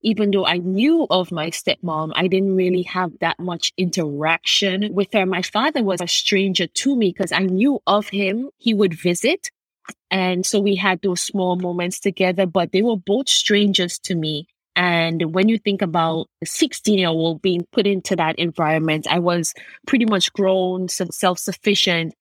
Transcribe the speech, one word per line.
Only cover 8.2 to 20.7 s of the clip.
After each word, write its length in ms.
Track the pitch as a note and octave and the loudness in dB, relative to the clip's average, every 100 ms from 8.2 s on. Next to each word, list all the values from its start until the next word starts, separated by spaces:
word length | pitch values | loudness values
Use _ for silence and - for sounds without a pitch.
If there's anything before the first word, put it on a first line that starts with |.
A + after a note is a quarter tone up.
| G3 G#3+ C4+ _ | -2 -2 -6 _
He 160 | A#3 | -2
would 200 | G#3+ G3 | 2 2
visit. 560 | E3 F3+ F3 A#3+ F#4+ - _ _ _ - - _ | 2 -2 0 0 -2 -4 _ _ _ -20 -20 _
And 340 | F#3+ F#3 F3+ F#3 | -2 0 0 0
so 140 | G#3 | 0
we 160 | G3+ G3 | 2 2
had 260 | G3 F#3 | 0 0
those 200 | G3 F3+ | -2 -2
small 340 | - G3 F3+ F3+ | -4 -2 0 0
moments 460 | F3+ F3 F3 - | -2 -2 -4 -2
together, 440 | G3+ F3+ F#3 F3+ F#3+ | -4 0 0 2 0
but 280 | F3 E3+ | 0 0
they 80 | F#3 | 2
were 160 | A3+ A3 | 2 0
both 320 | F3+ G3+ C#4 | 0 -2 2
strangers 680 | - - G#3 G#3 F#3+ F3 - | 0 2 4 4 2 -2 -6
to 140 | - | -6
me. 340 | F3 D#3 D3+ E3 _ _ - | -4 -2 -6 -10 _ _ 0
And 580 | F3+ E3+ E3 E3 D#3+ | 2 2 0 0 -2
when 140 | E3+ G#3 | 2 2
you 100 | A3 | 2
think 240 | - G3 | 0 -2
about 460 | F#3 E3 E3 D#3+ - _ | 0 0 0 0 -6 _
a 40 | D#3+ | -10
sixteen-year-old 960 | - D4 - - G3+ F3+ E3 E3 D#3+ | -2 -2 0 0 2 2 2 0 0
being 240 | F#3+ F3 E3+ | -2 -2 -2
put 160 | - G3+ | 0 0
into 280 | G3 - F3 | 0 -2 0
that 200 | D#3+ - | 0 0
environment, 680 | E3+ E3 D#3 D#3+ D#3+ D#3 - | -4 0 2 2 2 -2 0
I 100 | E3 | 0
was 340 | F3 F3 D#3+ - - - - | 2 0 -2 -6 -20 -18 0
pretty 200 | C4+ A3+ | 2 4
much 280 | G3+ F#3 | 2 0
grown, 560 | - F#3+ F#3+ F#3 | 0 2 2 0